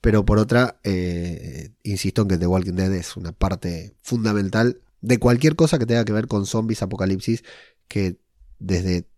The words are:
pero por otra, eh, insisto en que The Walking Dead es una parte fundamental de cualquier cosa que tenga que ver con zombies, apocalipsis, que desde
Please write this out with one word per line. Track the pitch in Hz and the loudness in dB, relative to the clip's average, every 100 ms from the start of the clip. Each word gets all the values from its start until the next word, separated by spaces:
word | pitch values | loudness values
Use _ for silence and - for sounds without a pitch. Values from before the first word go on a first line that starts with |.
pero | - 107 | 4 4
por | 101 107 | 4 4
otra, | 107 120 123 - | 4 2 2 -2
eh, | - 92 90 87 87 82 - - - _ | -4 -2 -2 -4 -6 -8 -12 -14 -16 _
insisto | - 98 101 - | -6 -4 -2 0
en | 101 | 0
que | 92 | 2
The | 87 | 2
Walking | 92 92 | 0 0
Dead | 90 95 | -2 0
es | 95 87 - | -2 -6 -10
una | 87 | -12
parte | - 95 92 90 85 92 _ | -2 -2 -2 -6 -8 -12 _
fundamental | - 120 110 104 98 110 120 123 _ _ | -6 -2 0 0 0 2 2 0 _ _
de | 113 - | 0 2
cualquier | 123 120 151 | 4 4 4
cosa | 156 160 151 | 4 2 2
que | 113 | 0
tenga | 117 | 0
que | 110 | 2
ver | 107 110 | -2 0
con | 107 98 | -2 -2
zombies, | 113 110 110 | -2 -2 -4
apocalipsis, | 95 95 95 95 101 113 - - - _ _ | -4 -2 -2 -2 -2 -4 -4 -20 -20 _ _
que | 104 95 90 _ _ - - | -2 -2 -4 _ _ -20 -14
desde | 92 92 92 90 - | -2 -2 0 -2 -4